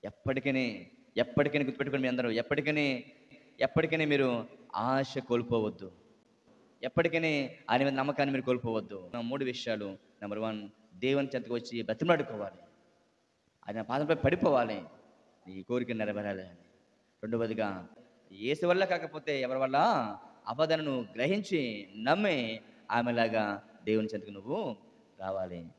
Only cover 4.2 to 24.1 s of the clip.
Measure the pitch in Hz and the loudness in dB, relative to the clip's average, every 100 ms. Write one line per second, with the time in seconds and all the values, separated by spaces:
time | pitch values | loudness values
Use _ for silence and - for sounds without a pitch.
4.2 | 131 120 120 - - - 117 135 135 139 | 4 0 -4 -14 -8 -2 0 2 0 -4
5.2 | 123 120 117 120 107 - 95 - - _ | 0 0 2 0 0 -4 -14 -16 -20 _
6.2 | _ _ _ - _ _ 131 - 165 165 | _ _ _ -20 _ _ -4 2 2 2
7.2 | 160 147 135 - - 120 139 135 135 143 | 2 0 -2 -8 0 4 4 2 0 2
8.2 | 139 135 127 123 117 113 107 101 90 120 | 2 0 0 0 0 -2 -4 -12 -10 -8
9.2 | 117 139 131 120 - 110 101 95 _ _ | -4 -4 -4 -4 -4 -4 -4 -10 _ _
10.2 | 104 104 110 107 101 - _ 92 127 139 | -8 -4 -4 -4 -10 -16 _ -4 0 2
11.2 | 139 135 117 120 120 117 113 110 165 165 | 0 -4 -4 -6 -4 -6 -4 -2 2 2
12.2 | 147 110 101 - - _ _ _ _ _ | 2 -4 -8 -10 -20 _ _ _ _ _
13.2 | _ _ _ _ - 107 110 127 151 160 | _ _ _ _ -10 -8 -2 -2 2 2
14.2 | - 175 190 135 117 101 82 - - _ | 2 4 4 4 2 -2 -8 -20 -20 _
15.2 | _ _ - 95 92 123 120 113 104 104 | _ _ -16 -14 -2 -2 -2 -2 -2 -2
16.2 | 104 95 92 87 - _ _ _ _ _ | -4 -6 -8 -18 -20 _ _ _ _ _
17.2 | 110 113 113 113 104 95 87 - - _ | -4 -2 0 0 -2 -4 -10 -20 -20 _
18.2 | _ 95 113 151 175 180 190 175 160 151 | _ -8 -4 0 2 4 4 0 -4 -8
19.2 | 151 139 127 131 131 139 190 185 113 104 | -2 0 0 0 2 4 4 4 0 -6
20.2 | - - - 120 160 160 151 131 110 107 | -14 -14 -8 0 2 2 0 -2 -4 -2
21.2 | 135 196 202 180 127 107 101 104 117 170 | 0 0 0 0 0 -4 -10 -4 2 4
22.2 | 208 151 117 110 - - - 113 120 120 | 4 2 0 -4 -10 -20 -2 0 2 4
23.2 | 117 110 104 101 - - - 110 110 | 4 4 2 -2 -8 -8 2 2 2